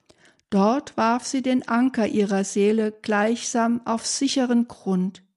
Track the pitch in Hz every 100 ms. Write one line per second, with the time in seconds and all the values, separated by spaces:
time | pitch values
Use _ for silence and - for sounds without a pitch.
0 | _ _ _ _ _ 202 202 269 285 -
1 | 226 240 - 269 254 254 - 233 254 254
2 | 214 214 202 196 196 214 202 220 214 214
3 | - 208 214 233 - 240 233 240 - 226
4 | - - 277 - 247 240 233 - - 185
5 | 185 - _